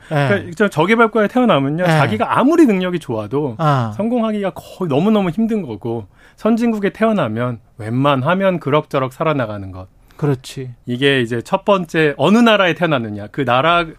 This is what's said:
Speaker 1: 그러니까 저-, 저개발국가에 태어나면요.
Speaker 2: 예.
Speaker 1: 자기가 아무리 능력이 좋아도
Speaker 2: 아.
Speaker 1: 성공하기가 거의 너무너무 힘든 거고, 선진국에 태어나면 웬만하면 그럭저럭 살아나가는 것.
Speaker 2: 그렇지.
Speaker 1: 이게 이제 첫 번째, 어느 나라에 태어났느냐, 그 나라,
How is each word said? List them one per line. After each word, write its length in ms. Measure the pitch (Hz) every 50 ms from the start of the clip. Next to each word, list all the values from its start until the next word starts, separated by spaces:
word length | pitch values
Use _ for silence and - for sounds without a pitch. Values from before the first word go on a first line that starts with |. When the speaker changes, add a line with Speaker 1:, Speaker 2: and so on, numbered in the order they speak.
| -
Speaker 1:
그러니까 440 | - 160 143 143 135 202 185 151 180 165
저-, 140 | - 214 196
저개발국가에 580 | - 151 165 190 226 233 233 214 - 226 208
태어나면요. 560 | 196 - 254 254 220 170 139 135 139 151 170 180
Speaker 2:
예. 40 |
Speaker 1:
자기가 520 | 175 160 151 139 - 110 - 220 143 113 151
아무리 260 | 220 277 339 330 320
능력이 340 | 233 196 185 185 185 180 165
좋아도 560 | - - 117 107 104 104 131 143 151 131 110
Speaker 2:
아. 340 | - 165 151 143 131 117 110 107
Speaker 1:
성공하기가 540 | 117 202 233 247 240 220 226 214 208 196 185
거의 360 | - - - - - - 185
너무너무 440 | 170 127 143 180 214 220 208 190 175
힘든 300 | - 220 226 214 226 208 175
거고, 440 | 127 107 95 - 117 117 117 104 - _ _ - _ _
선진국에 540 | - - 214 233 220 240 233 220 208 196 185
태어나면 680 | - - 220 226 214 190 143 110 107 113 123 123 120 107 _ _ _
웬만하면 840 | - 104 110 117 127 139 143 139 131 123 156 180 190 196 190 180 165
그럭저럭 500 | - 139 135 151 151 - - 139 131 127
살아나가는 580 | - - 165 160 151 139 120 107 104 104 98 95 90
것. 160 | 92 92 - _ _ _ _ _ -
Speaker 2:
그렇지. 520 | 151 147 135 127 - - - 139 131 123 120 _ -
Speaker 1:
이게 360 | 123 123 123 139 139 139 131
이제 200 | 120 113 123 117
첫 220 | 110 - 196 190 -
번째, 500 | 214 202 190 175 - - 165 160 147 -
어느 200 | - 135 175 208 233
나라에 340 | 240 226 214 196 190 175 156
태어났느냐, 540 | 160 175 165 151 127 113 107 104 101 104 107
그 140 | - 151 139
나라, 400 | 120 120 127 143 165 175 175 170 160 -